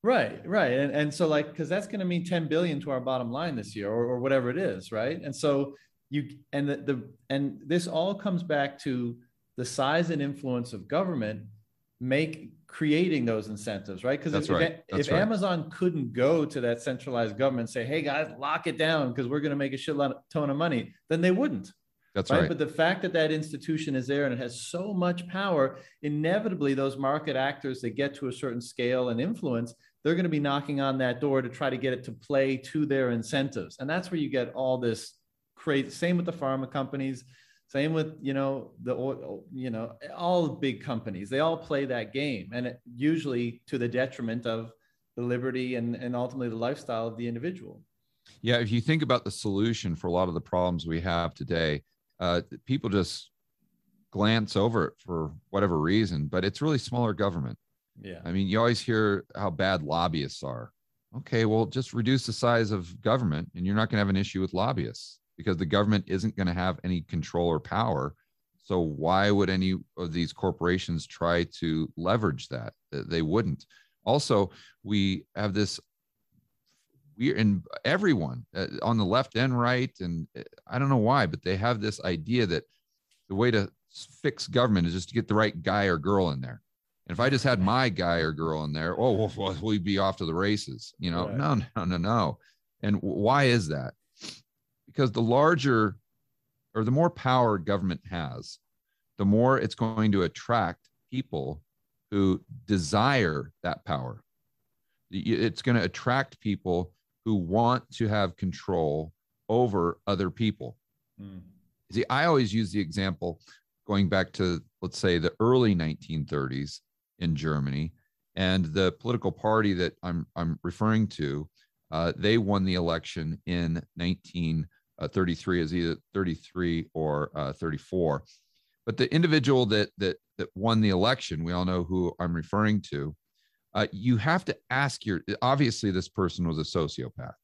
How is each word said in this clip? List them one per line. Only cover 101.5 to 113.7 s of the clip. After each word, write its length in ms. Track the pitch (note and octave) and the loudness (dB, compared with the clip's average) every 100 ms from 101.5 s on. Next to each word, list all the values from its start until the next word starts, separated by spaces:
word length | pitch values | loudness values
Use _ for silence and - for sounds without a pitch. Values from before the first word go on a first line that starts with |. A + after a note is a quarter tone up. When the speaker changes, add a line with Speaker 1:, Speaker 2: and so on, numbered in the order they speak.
| D2+ _ _ _ _ _ | -10 _ _ _ _ _
Speaker 2:
who 320 | G2+ F#2+ F#2 - - - | 2 2 2 -4 -18 0
desire 840 | G2 D#2 G#2 B2+ C3+ F2+ D2+ - _ | 0 2 2 2 2 2 -2 -6 _
that 220 | F2 - | -6 -6
power. 380 | - D2 B1 G#1+ _ _ _ _ _ _ _ _ _ | -4 -4 -4 -12 _ _ _ _ _ _ _ _ _
Y-, 120 | G2 - | -6 0
y-, 60 | |
it's 280 | A2 A2 - | 2 0 0
gonna 200 | - A#2+ | 2 2
attract 580 | F2+ - B2+ C3 C#3 - | 2 -2 0 0 0 -6
people 520 | G#2+ F#2+ F#2 F2 F2 _ _ _ | -4 -2 0 0 -2 _ _ _
who 100 | A2 | -2
want 540 | G#2 E2+ G#2 A#2 B2 - | 0 2 4 4 2 -4
to 160 | - A2 | -2 0
have 280 | G#2 F#2+ - | 2 0 0
control 760 | F#2+ - - F2 D#2 D2 D#2+ _ _ _ - | -4 -4 -2 0 0 -2 -6 _ _ _ -2
over 500 | A2+ B2 G2 E2+ - - | 2 2 2 0 -2 -4
other 240 | G2 F#2 | 0 -2
people. 460 | - A2 G2+ B1+ - _ _ _ - | 0 0 0 -12 -14 _ _ _ -18
Speaker 1:
Hmm. 200 | G2+ F#2+ - _ _ _ _ | -16 -16 -20 _ _ _ _
Speaker 2:
See, 120 | G2+ - | -4 0
I 140 | C3 | 2
always 280 | E3+ D3 A2 | 4 4 4
use 200 | A2 G2+ | 0 0
the 80 | G2+ | -2
example 600 | E2+ F2+ F#2+ E2+ F2 D#2+ - - _ | -2 -2 -2 -2 -6 -6 -16 -20 _